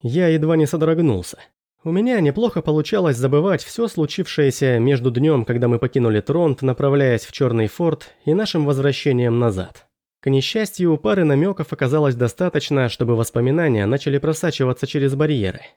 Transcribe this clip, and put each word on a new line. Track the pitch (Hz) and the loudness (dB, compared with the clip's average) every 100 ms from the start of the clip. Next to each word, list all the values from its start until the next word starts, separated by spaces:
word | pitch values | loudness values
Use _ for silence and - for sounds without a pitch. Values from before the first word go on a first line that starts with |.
Я | 120 143 175 | -2 0 2
едва | 160 156 165 | 2 2 2
не | 151 | 2
содрогнулся. | 165 160 165 165 98 90 - - _ _ _ | 0 0 2 2 0 -6 -16 -20 _ _ _
У | 165 | -4
меня | 175 233 240 | -2 0 2
неплохо | 151 143 240 - | 0 0 -2 -2
получалось | 160 151 151 208 175 123 | -2 -2 0 0 0 0
забывать | 131 143 185 175 | 2 2 2 -2
всё | - - 226 | -4 -6 -4
случившееся | - 151 - 180 - 139 - 135 120 | -2 -4 -4 -6 0 0 2 0 2
между | 123 139 127 | 2 2 0
днём, | 120 151 143 | 0 2 2
когда | 110 117 120 | 0 0 0
мы | 117 | 0
покинули | 123 139 117 104 | 0 0 2 0
Тронт, | - 151 165 135 | 0 0 0 0
направляясь | 131 127 143 143 135 113 - | -2 0 0 2 2 0 -4
в | |
Чёрный | - 131 113 107 | -4 0 0 -2
форт, | - 170 - - _ | 0 -2 -2 -10 _
и | - | -2
нашим | 170 214 165 | 0 0 -2
возвращением | 147 135 139 135 147 123 120 117 | 0 0 0 0 0 2 2 2
назад. | 120 92 90 - _ _ _ _ | 0 -2 -8 -12 _ _ _ _
К | - | 0
несчастью, | 135 135 226 208 - 175 156 | 0 0 -4 -4 -2 0 0
пары | 214 196 | 0 2
намёков | 160 139 185 196 156 | 2 2 0 -2 -8
оказалось | - 131 151 143 | -4 -2 2 0
достаточно, | 120 120 - 180 - - 139 123 | 0 -2 0 -2 -2 -2 0 0
чтобы | - 120 | -2 0
воспоминания | 117 113 123 123 156 165 113 | 0 0 -2 0 2 2 2
начали | 101 139 - 139 | 0 0 0 -2
просачиваться | 160 156 175 - 131 123 135 | -2 -2 -4 -2 -2 -2 -4
через | 151 135 | -2 -2
барьеры. | 135 156 143 95 - - | 0 0 0 -2 -4 -14